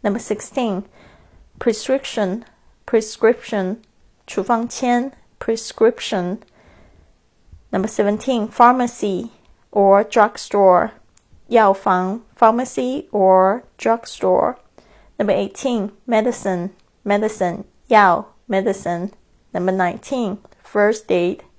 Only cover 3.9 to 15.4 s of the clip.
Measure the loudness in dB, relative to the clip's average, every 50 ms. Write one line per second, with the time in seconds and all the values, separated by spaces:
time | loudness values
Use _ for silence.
3.9 | _ _ _ _ _ _ _ -8 -8 -8 -2 -2 -2 -2 -2 -6 -8 -4 -2 0
4.9 | 0 0 -2 -4 -10 _ _ _ _ _ -6 -4 -4 -4 -6 -10 -2 2 2 2
5.9 | 2 0 -8 -6 -4 -4 -4 -4 -6 -8 -12 _ _ _ _ _ _ _ -20 _
6.9 | _ _ _ _ _ _ _ _ _ _ _ _ -20 -20 _ _ -6 -4 -4 -4
7.9 | -2 0 0 0 0 -2 -2 -2 -2 -2 -2 -6 2 4 4 4 6 2 -2 -4
8.9 | -4 -4 -4 -4 -4 -4 -6 -10 _ _ _ _ -20 _ _ _ 0 2 4 6
9.9 | 4 4 2 2 2 2 2 2 0 -8 -10 -4 0 4 4 6 6 4 2 0
10.9 | -6 -16 _ _ _ _ _ _ -20 -20 _ 0 2 4 4 4 2 2 0 -2
11.9 | 0 0 0 -4 -6 -8 -10 _ _ 4 4 4 4 2 -2 -4 -4 -4 -4 -4
12.9 | -4 -6 -10 -6 -2 2 4 6 6 6 6 4 2 -2 -6 _ _ _ -2 -2
13.9 | -2 -2 -4 -12 -10 -4 0 2 2 2 2 0 -2 -6 _ _ _ -20 _ _
14.9 | _ _ _ _ _ -4 -2 -2 0 -2